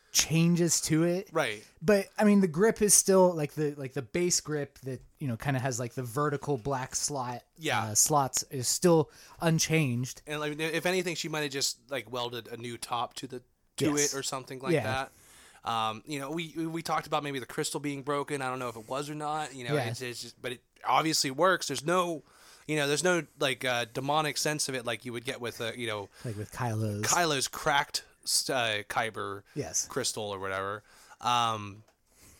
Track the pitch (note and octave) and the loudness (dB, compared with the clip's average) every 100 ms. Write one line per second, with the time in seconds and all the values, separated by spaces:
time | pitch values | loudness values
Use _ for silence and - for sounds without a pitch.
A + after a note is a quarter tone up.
0 | _ - - D#3+ E3+ E3+ E3+ - - D#3 | _ 0 2 4 6 4 4 2 2 2
1 | E3+ F3+ G3+ D#3+ C3 G#2+ - - D#3+ G3+ | 2 0 -2 0 0 -2 -10 -2 4 4
2 | G3 - G#3 G3+ F#3+ D3+ A3 G#3+ G#3+ - | 4 4 8 8 6 6 4 6 6 6
3 | - F#3+ F3+ E3 D3 - D3+ C#3+ C3+ C#3+ | 8 8 8 6 -2 0 -2 -2 -6 -6
4 | A#2 F3 F3 - - D3+ C#3 - C3 B2 | -4 0 2 0 0 -4 -6 -10 -10 -10
5 | - - C#3+ A2+ C#3+ C3+ C3+ A#2+ B2 - | -12 -8 -4 -2 0 0 0 -2 -4 -6
6 | B2 A2 D3 C#3 - C#3 G#2+ C3+ C3 - | -4 -2 0 0 -2 -4 -2 -4 -4 -4
7 | - C#3+ B2 B2 - - D3+ A2+ G#2+ G#2+ | -4 -4 -6 -8 -12 -8 -2 0 2 2
8 | - D3+ C3 - - C3+ A#2+ - F3+ E3 | 4 4 2 0 -4 -4 -2 4 6 6
9 | D3 - - - E3+ D#3+ - D#3+ C#3+ A#2+ | 4 -4 -20 -2 2 2 4 2 2 0
10 | B2+ - - D3+ D3+ D3+ D#3+ D#3+ F3+ F#3 | -4 -8 -8 -6 -4 -4 -2 0 0 0
11 | F3+ D#3+ E3 D#3 D3 C3+ B2+ - A#2 C3+ | 0 -2 -4 -2 -2 -2 -2 -4 -8 -8
12 | A2 B2 A#2+ A#2+ A2 A#2 A#2+ A#2 - A#2+ | -6 -6 -6 -6 -10 -10 -10 -10 -6 -4
13 | B2 - C3+ B2+ - _ _ - D3 D3 | -4 -8 -10 -12 -16 _ _ -2 0 2
14 | D3 C3+ C3+ C3+ B2+ C3 C3 D#3 C3 C3 | 0 -2 -6 -6 -8 -8 0 0 0 -4
15 | C3 - - - - - - A2+ A2 A2 | -6 -12 -20 -20 -20 -12 -4 0 0 -2
16 | - D3 C#3 E3 D#3+ D#3+ E3 E3 E3 D#3+ | -8 -8 -6 -6 -6 -6 -4 -4 -4 -4
17 | D3+ D3+ D3 C#3 A2+ - D3+ D#3 C#3+ C#3 | -2 -4 -2 -6 -6 -6 -4 -4 -6 -6
18 | C3 C#3+ C#3+ D3 C3 B2+ B2 A2+ A2 C3 | -4 -4 -2 -4 -4 -4 -6 -8 -8 -8
19 | D3 D3+ D3+ D#3 D3 C3 B2 D3 A#2 B2 | -6 -6 -6 -4 -6 -8 -4 -2 -2 -6
20 | B2 A#2 A#2+ - B2 A#2+ _ _ - C3 | -8 -10 -14 -12 -10 -10 _ _ 2 2
21 | D#3 D3+ D3 C3 F#3 F3 - C3 C#3+ F#3 | 4 0 0 2 2 2 -2 -4 0 0
22 | F3 D#3 - - - - - D3+ C#3+ D3 | 0 -4 -10 -20 -20 -14 -4 -2 0 2
23 | F3+ F3 D3 - C#3+ B2 C3 A#2+ A#2 A#2 | 2 2 0 -2 -2 0 0 0 -2 -4
24 | C3+ D3+ D3+ C3+ D#3 D3+ - C3 A#2+ A2+ | 0 0 0 0 -2 -2 -2 -4 -4 -6
25 | B2+ A#2 A#2 A#2+ A#2+ - A2+ A2 A#2 G#2+ | -6 -8 -6 -6 -6 -6 -6 -4 -4 -6
26 | G2 - B2+ G#2 G#2 - B2 A2 A2 G#2 | -8 -12 -10 -8 -8 -4 -2 0 -2 -2
27 | A2 F3 E3+ C#3 - - D#3+ C#3+ D3 - | 0 2 2 0 -2 -4 0 2 0 -4
28 | - _ - - - C3+ A#2 G#2 G2+ - | -10 _ -4 -2 0 0 0 -2 -2 -2
29 | A2+ G#2+ G2+ G2+ - D3+ A#2+ D#2+ - - | -2 -4 -8 -8 -10 -10 -6 -4 -4 -4
30 | A#2 - G#2 G2 F#2+ F#2+ G2 G#2+ - - | -4 -4 -6 -6 -4 -4 -4 -6 -12 -20
31 | - - A2+ A#2+ A#2 A2 G#2 G2+ - _ | -20 -6 0 2 2 -2 -6 -14 -20 _
32 | _ _ - - | _ _ -20 -20